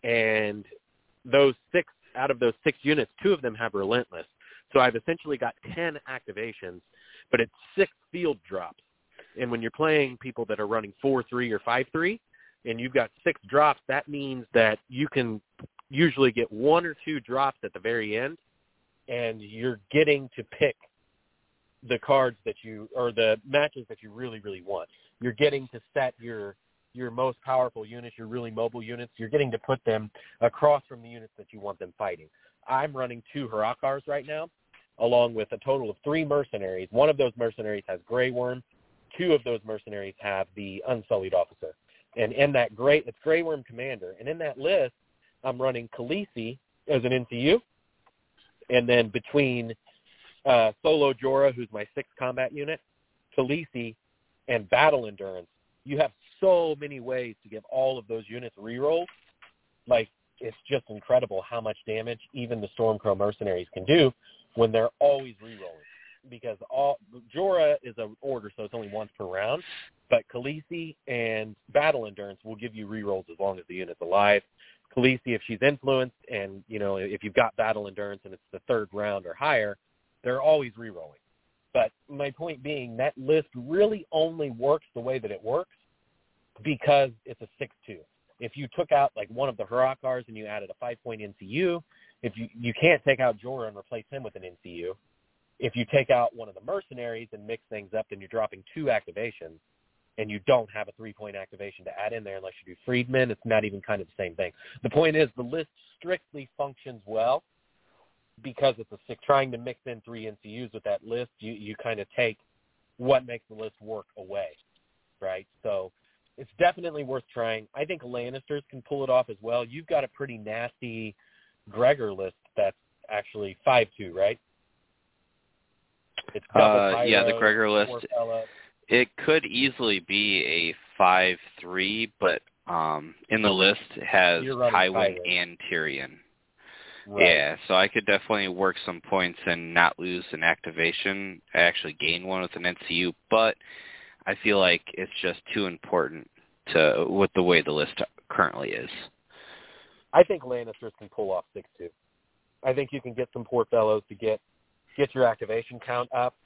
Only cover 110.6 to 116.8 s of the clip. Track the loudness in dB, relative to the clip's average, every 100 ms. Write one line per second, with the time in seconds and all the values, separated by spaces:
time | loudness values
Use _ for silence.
110.6 | -12 -10 -6 -6 -4 -6 -6 _ -14 -12
111.6 | -12 -10 -8 -6 -6 -2 -2 -2 _ _
112.6 | _ _ _ _ 2 4 2 -14 _ -12
113.6 | -12 _ -10 -10 -10 -18 -10 -8 -8 -12
114.6 | _ _ _ _ _ _ -8 -8 -10 _
115.6 | -6 -4 -6 _ _ _ _ -20 -20 _
116.6 | 2 2